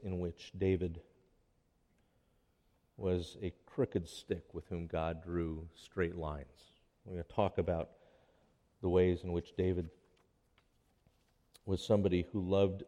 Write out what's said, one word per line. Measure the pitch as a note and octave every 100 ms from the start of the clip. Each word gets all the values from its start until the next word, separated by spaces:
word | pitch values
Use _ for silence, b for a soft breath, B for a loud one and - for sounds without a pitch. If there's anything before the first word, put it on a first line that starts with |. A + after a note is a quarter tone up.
in | G2 F2+
which | F2 - - F#2+
David | F#2+ F#2 F2+ E2 - _ _ _ _ _ _ _ _ _ _ _ _ _ _ _ _ _ _ -
was | F#2+ F2+ E2+ -
a | F#2+ - -
crooked | - B2+ G2 E2
stick | - - E2+ -
with | E2+ -
whom | E2+ E2
God | E2 D#2+ E2
drew | F2 F2 E2 D#2+ E2
straight | - - G2 E2+ F2
lines. | D2+ D2 - - - _ _ _
We're | G2
gonna | F2+
talk | - - G2 -
about | E2+ E2 - - b b b b b b _ _
the | F#2
ways | A2+ F#2 E2+
in | F2+
which | F2 - -
David | F#2 F2+ D#2+ - _ _ _ _ _ _ _ _ _ _ _ _ _ _ _ - -
was | F#2
somebody | - G#2 F#2+ F2+ F2
who | G#2
loved | F2+ G2 G2 F#2+